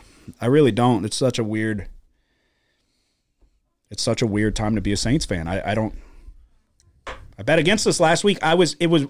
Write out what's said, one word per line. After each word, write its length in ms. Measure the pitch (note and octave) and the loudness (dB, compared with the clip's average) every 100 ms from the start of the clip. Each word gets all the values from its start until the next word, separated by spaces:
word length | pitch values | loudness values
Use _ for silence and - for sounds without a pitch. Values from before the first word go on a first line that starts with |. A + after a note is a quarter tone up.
| - _ - - | -20 _ -20 -6
I 60 | A2+ | 0
really 240 | D3 C#3 | 4 4
don't. 340 | G2+ B2 A2+ | 4 2 2
It's 120 | G2+ - | -2 -2
such 240 | C3 B2 | -2 -2
a 20 | |
weird, 460 | A2 A2 A2 G#2+ G#2 - _ _ _ _ _ _ _ _ _ _ _ _ _ _ _ _ _ _ - | -4 -4 -4 -6 -8 -18 _ _ _ _ _ _ _ _ _ _ _ _ _ _ _ _ _ _ -18
it's 120 | G#2+ | -8
such 200 | - A2+ | -4 -2
a 40 | A#2 | -2
weird 280 | G2+ G#2+ | 0 -2
time 200 | G#2+ G#2+ G#2+ | -2 -2 -2
to 40 | |
be 120 | G2 | -2
a 40 | G2+ | -2
Saints 280 | A2+ D#3+ | 0 -2
fan. 240 | - F2+ D#2+ | -2 -6 -4
I, 240 | F#2+ - | -6 -2
I 20 | |
don't, 200 | G#2+ G#2+ - - - - - _ _ _ _ _ _ - - - - | -2 -4 -8 -18 -20 -20 -20 _ _ _ _ _ _ -18 -18 -18 -8
I 40 | |
bet 160 | G#2+ E3 | 0 2
against 280 | D#3 A3 G#3+ | 4 2 2
us 120 | D#3+ | 2
last 240 | D#3+ E3+ | 2 4
week. 160 | G3+ F#3+ | 2 0
I 120 | D#3 | 2
was, 200 | F3 E3 - | 2 2 2
it 80 | E3+ | 2
was, 200 | E3 C#3 | 2 2